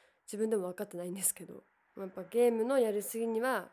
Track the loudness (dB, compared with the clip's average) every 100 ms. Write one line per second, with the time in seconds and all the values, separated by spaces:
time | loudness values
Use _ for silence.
0 | _ _ -10 -2 0 2 -2 -4 -8 -6
1 | -6 -2 -2 -2 -8 -18 -20 _ _ -12
2 | -10 -10 -2 4 4 4 4 4 4 2
3 | -2 -2 0 0 2 0 -4